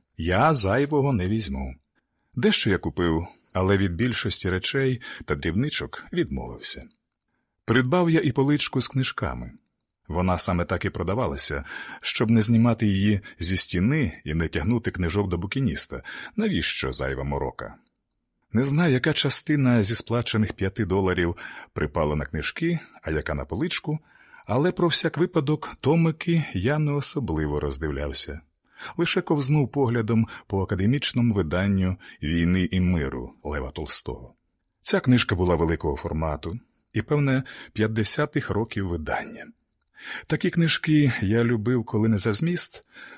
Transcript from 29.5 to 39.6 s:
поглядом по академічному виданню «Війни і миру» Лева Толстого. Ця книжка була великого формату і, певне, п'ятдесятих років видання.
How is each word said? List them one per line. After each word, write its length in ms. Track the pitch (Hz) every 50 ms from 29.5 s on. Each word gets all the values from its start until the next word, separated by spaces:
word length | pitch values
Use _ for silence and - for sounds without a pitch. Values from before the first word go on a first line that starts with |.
| 151 151 139 110 -
поглядом 540 | 143 135 117 120 120 113 107 117 113 110 - - - -
по 160 | _ - 95 92
академічному 720 | - 104 87 95 107 131 143 - - - 120 120 120 104
виданню 600 | 101 90 76 80 87 95 101 98 95 92 92 92 - - - - - -
«Війни 460 | 73 82 85 85 85 90 92 92 80
і 100 | - 92
миру» 540 | 90 90 90 82 71 65 64 64 60 62 - _ _
Лева 280 | 73 73 71 67 67
Толстого. 640 | - - 78 73 - - - - 60 - 64 - - _ _ _ _ _ _ _ _ _ _
Ця 180 | - - 190
книжка 340 | - 127 127 120 - - -
була 200 | 85 92 90 87
великого 420 | 76 85 80 85 78 - 78 69
формату 600 | - - - 82 80 80 80 73 73 - 82 95 123 - _ _ _ _ _ _
і, 100 | 107 -
певне, 400 | - 151 147 143 139 131 131 131 - - - - - _
п'ятдесятих 800 | 110 110 110 110 113 104 - - - 147 147 - 147 - -
років 380 | - 98 113 - - 101 98 92
видання. 580 | 85 82 76 76 73 - - - - - - - - _